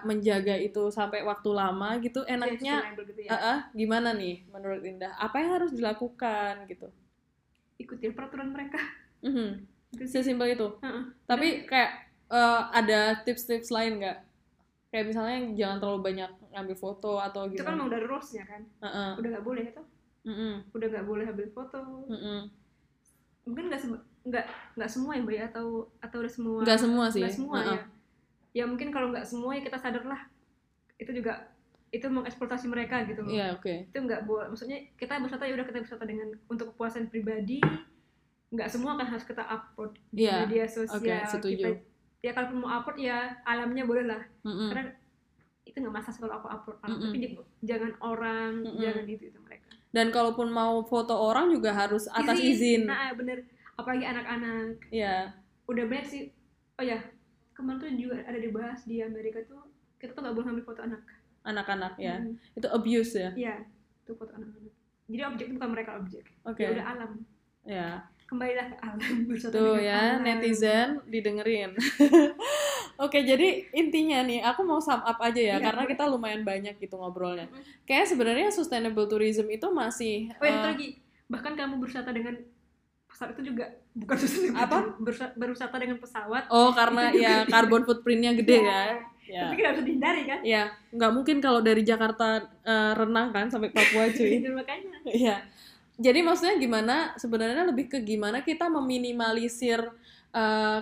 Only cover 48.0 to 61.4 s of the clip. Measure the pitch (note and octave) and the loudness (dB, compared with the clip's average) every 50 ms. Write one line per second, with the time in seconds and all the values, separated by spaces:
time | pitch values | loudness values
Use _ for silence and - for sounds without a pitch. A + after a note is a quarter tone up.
48 | - A#3 A3+ A3+ A3+ A3+ A3 A3+ A3+ A3+ A3+ A3+ A3+ A3+ - - A3 A3 G#3+ G#3 | -6 -6 -6 -4 -4 -4 -4 -4 -4 -6 -6 -6 -6 -6 -4 -4 -2 -2 -2 -4
49 | G#3 G#3 A3 G#3 - - - - - - - - _ - - - _ _ - A3+ | -6 -8 -10 -12 -12 -16 -20 -20 -20 -20 -20 -20 _ -20 -20 -20 _ _ 0 2
50 | A3+ A3+ A3+ A#3+ A#3 A#3 A3+ A#3+ A#3+ A#3 A#3 A#3 A3+ A3+ A3+ A3+ A3 A3+ B3 A#3 | 2 2 4 2 2 2 2 0 -2 -2 0 0 2 2 2 0 0 0 0 0
51 | A3+ A#3 A#3 G3 A3 G#3+ A3+ B3+ E4+ F4+ E4 A#3+ A3 G#3+ G#3 G3+ G3+ G3+ G#3 A3 | 0 2 0 2 2 4 4 4 4 4 4 4 2 2 2 2 2 2 0 0
52 | G#3+ - - - - - A#3 - B3+ C4 C4+ G#3+ A#3 A#3+ A#3 A3+ A3 G#3+ B3 B3+ | -2 -2 -2 0 2 2 4 4 6 4 6 6 6 6 6 6 4 2 0 -2
53 | C4+ C4 B3 A#3 B3 B3 B3+ B3+ B3 - _ _ - - _ - A#3+ B3 B3+ B3+ | -2 -4 -6 -6 -6 -6 -8 -8 -10 -14 _ _ -20 -18 _ -10 -6 -4 -2 -2
54 | B3+ - B3 B3 A#3+ A#3 A#3+ A#3+ A#3+ A#3 A3+ A3+ A3 A3+ A3+ A3+ - - A3 A3+ | -2 -4 -4 -6 -6 -6 -6 -6 -4 -4 -4 -6 -6 -6 -8 -12 -10 -6 -4 -2
55 | G#3 G3 F#3+ F#3 F#3+ G3 - - _ _ _ _ _ - B3 A#3 A#3+ A3+ B3+ C#4+ | -2 0 0 -2 -4 -6 -10 -18 _ _ _ _ _ -6 -4 -2 -2 -2 -4 -4
56 | C#4+ C#4+ C#4+ C#4 C#4+ - - _ _ _ _ _ _ _ _ - B3+ B3+ A3+ A3 | -6 -8 -10 -12 -12 -14 -18 _ _ _ _ _ _ _ _ -6 -4 -4 -4 -6
57 | - - - _ _ _ _ _ _ _ _ - C4 C4 C4 C4 D#4 D#4 C4 A#3+ | -8 -12 -20 _ _ _ _ _ _ _ _ -8 -6 -6 -6 -6 -6 -6 -6 -4
58 | B3 B3 B3 - - - A#3+ A#3 A3 A3 G#3 A3 A#3 A#3+ B3 B3 - A3+ A3+ A3+ | -4 -4 -6 -8 -8 -8 -8 -6 -6 -6 -6 -6 -6 -8 -10 -12 -10 -8 -6 -6
59 | A3 A3+ A3 A3 A3 A3 A3 A3+ A3+ - C#4 C#4+ D4 - _ _ _ _ _ _ | -6 -6 -8 -8 -8 -8 -8 -8 -12 -14 -16 -20 -20 -20 _ _ _ _ _ _
60 | - A#3+ - - C#4 B3+ A3+ A3+ B3 B3+ A#3 A#3 A#3 - A3+ - A#3 A#3 A3 A3 | -18 -16 -12 -10 -8 -6 -4 -4 -4 -4 -4 -6 -8 -10 -12 -10 -8 -8 -10 -10
61 | - - - _ _ _ _ _ | -14 -20 -20 _ _ _ _ _